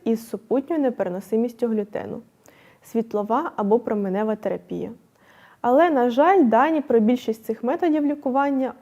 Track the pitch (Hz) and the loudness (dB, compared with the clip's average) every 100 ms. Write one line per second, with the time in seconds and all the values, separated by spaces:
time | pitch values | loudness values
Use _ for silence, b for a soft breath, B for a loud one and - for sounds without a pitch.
0 | - 226 - 208 - 247 269 330 262 240 | -2 -4 -4 -14 -4 -4 -2 -2 -2 -2
1 | 185 180 - 226 240 233 240 214 208 - | -6 -6 -4 -2 -2 -2 -2 -2 -4 -8
2 | 214 220 - _ b b b b - 226 | -8 -12 -14 _ b b b b -8 -6
3 | 226 208 208 240 339 - 202 226 - 214 | -4 -4 -2 -2 -4 -4 0 0 0 -4
4 | 196 190 214 214 196 175 - 175 - 233 | -2 -2 -2 -4 -4 -6 -8 -10 -10 -12
5 | _ b b b b b 240 262 339 277 | _ b b b b b 2 4 4 4
6 | 247 233 320 392 247 220 294 320 277 233 | 2 4 4 6 4 4 2 0 0 2
7 | 214 247 - 220 - 220 233 339 349 302 | 4 2 -2 -8 -6 -6 -4 -2 0 0
8 | 294 294 277 262 285 269 262 - | 0 -2 -2 0 0 0 -4 -2